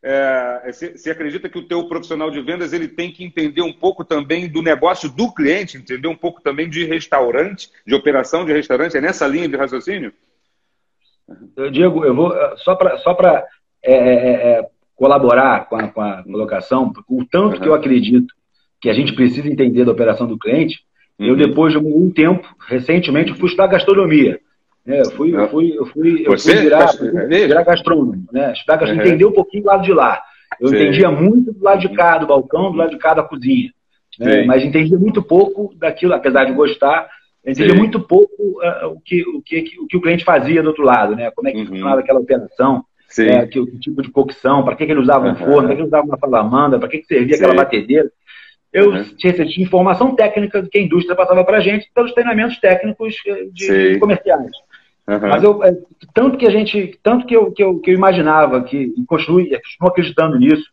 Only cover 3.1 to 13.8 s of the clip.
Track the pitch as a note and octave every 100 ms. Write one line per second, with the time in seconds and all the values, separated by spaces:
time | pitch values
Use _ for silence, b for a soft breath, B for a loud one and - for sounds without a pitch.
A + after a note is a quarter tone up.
3.1 | - F3+ E3 D3+ D3 F3 E3 F3+ F#3 E3
4.1 | D#3 C#3+ E3 F3+ D#3 E3 D3 E3 F3+ D3+
5.1 | C3 A#3 - C#3+ F3+ F3+ C3+ B2 B2+ D#3
6.1 | D#3+ E3+ E3 - C#3+ E3 D#3 E3 D#3+ -
7.1 | C#3+ B2 A#2+ F3+ G3 - _ - C3+ -
8.1 | C3+ B2+ D#3+ F3 D3+ - B2+ E3 D#3+ D3+
9.1 | F#3 C#3+ C#3+ E3+ C3+ C3+ B2+ E3+ G3 B2
10.1 | _ _ _ _ _ _ _ _ _ _
11.1 | _ _ F#2 G2+ - C3+ B2+ F3+ D#3 D3+
12.1 | B2+ E3+ - D3 - - F#3 F#3 - -
13.1 | F3+ F#3 C#3+ - B _ _